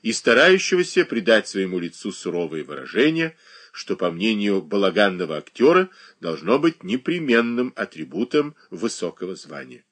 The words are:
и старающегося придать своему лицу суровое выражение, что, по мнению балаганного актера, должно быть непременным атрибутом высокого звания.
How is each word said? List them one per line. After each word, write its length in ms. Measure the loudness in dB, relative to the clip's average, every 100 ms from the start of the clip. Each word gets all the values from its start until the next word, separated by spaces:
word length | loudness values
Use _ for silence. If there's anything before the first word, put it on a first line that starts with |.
и 100 | -4
старающегося 920 | -2 2 6 6 4 2 0 2 0 0
придать 420 | -2 4 4 2
своему 320 | -4 -4 -4
лицу 320 | -6 -8 -12
суровое 520 | -8 -6 -4 -4 -8
выражение, 720 | -10 -12 -4 2 2 2 -4 _ _ -20 -20
что, 240 | -16 -8 -2
по 160 | -2
мнению 500 | -2 -2 0 0 0
балаганного 760 | -2 0 2 2 2 0 -6 -6
актера, 520 | -10 2 4 4 0 _ -20 _
должно 400 | -8 -6 0 2
быть 240 | 2 -2
непременным 880 | -6 -4 -4 -4 2 2 2 -2 -4 -6
атрибутом 800 | -10 -10 -10 -6 0 0 -2 -8 _
высокого 680 | -6 -6 -6 -8 -8 -12 -12
звания. 480 | -14 -16 -16 -20 _